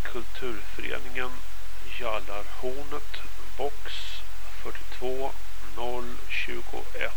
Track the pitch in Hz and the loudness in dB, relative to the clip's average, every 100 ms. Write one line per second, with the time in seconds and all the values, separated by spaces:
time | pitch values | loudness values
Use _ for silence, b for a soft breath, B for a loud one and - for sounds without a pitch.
0 | - 127 113 - 131 110 - - 120 123 | -2 0 0 0 0 0 0 0 0 0
1 | - - 127 123 - - - - - - | 0 0 0 0 0 0 0 0 0 0
2 | 120 107 101 101 104 - 127 98 - 147 | 0 0 0 0 0 0 0 0 0 0
3 | - - - - - - 143 - - - | 0 0 0 0 0 0 0 0 0 0
4 | - - - - - - 123 113 - - | 0 0 0 0 0 0 0 0 0 0
5 | 127 131 135 - - - - - 120 123 | 0 0 0 0 0 0 0 0 0 0
6 | 120 123 - - - 120 - 120 - - | 0 0 0 0 0 0 0 0 0 0
7 | 113 | 0